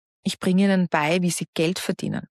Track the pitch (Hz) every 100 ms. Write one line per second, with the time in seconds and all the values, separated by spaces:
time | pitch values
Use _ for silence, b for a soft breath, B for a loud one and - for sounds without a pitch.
0 | _ _ 190 - 190 185 196 190 180 160
1 | 151 180 180 - 175 - 160 185 - -
2 | 151 151 -